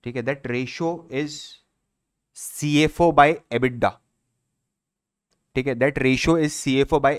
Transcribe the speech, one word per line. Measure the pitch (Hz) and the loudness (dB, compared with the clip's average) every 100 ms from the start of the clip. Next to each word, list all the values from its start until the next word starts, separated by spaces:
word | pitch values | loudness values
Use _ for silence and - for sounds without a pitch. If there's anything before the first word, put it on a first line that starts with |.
ठीक | 123 123 | -10 -6
है। | |
That | 117 143 - | -4 -6 -4
ratio | 120 123 - 165 170 - 131 | -4 -6 -4 -6 -6 -8 -6
is | 147 - - - _ _ _ _ _ _ _ - | -6 -10 -18 -20 _ _ _ _ _ _ _ -18
सीएफ़ओ | - - 147 147 151 - 170 | -16 -6 0 2 2 2 4
by | 151 147 - _ | 6 4 4 _
एबिडा, | 117 127 120 101 - _ _ _ _ _ _ _ _ _ _ _ _ _ _ _ 131 | -2 -2 0 -4 -4 _ _ _ _ _ _ _ _ _ _ _ _ _ _ _ -6
ठीक | 135 | -4
है। | 120 | 0
That | 135 143 | 0 2
ratio | 131 131 160 165 | 0 2 2 2
is | 151 | 0
सीएफ़ओ | - 143 135 135 156 | -2 0 0 2 2
by | 139 | 2